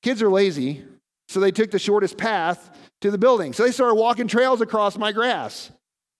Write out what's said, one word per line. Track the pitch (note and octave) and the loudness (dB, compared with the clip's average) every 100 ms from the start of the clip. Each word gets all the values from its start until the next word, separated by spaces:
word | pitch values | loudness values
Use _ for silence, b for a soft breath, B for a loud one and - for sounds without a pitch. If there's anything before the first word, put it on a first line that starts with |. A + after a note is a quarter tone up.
Kids | A#3 B3 | -4 0
are | G#3+ | 2
lazy, | F#3+ G3 D3 C3 D3 - - _ _ - | 4 2 0 -4 -6 -12 -20 _ _ -8
so | F#3+ | 0
they | G3 | 0
took | F#3+ A3 | 2 0
the | G3 | -2
shortest | - G#3 F#3+ - | 0 0 0 -2
path | A3+ A3 D#3+ F3 - B B _ | -2 -2 -2 -4 -10 B B _
to | G3+ | -4
the | G3+ | 2
building. | A#3+ A#3+ D#3 | 4 2 0
So | B2 | 0
they | A#3+ | 0
started | B3 B3 | 2 2
walking | A3 A3+ A#3+ A#3 | 4 2 0 0
trails | A3 B3+ B3 | 0 2 2
across | A3+ A3 G#3 G3+ | 0 0 -2 -2
my | G#3+ | -4
grass. | G#3 A#3+ G3 A2+ - - - _ _ _ _ | -2 -2 -2 -6 -12 -18 -20 _ _ _ _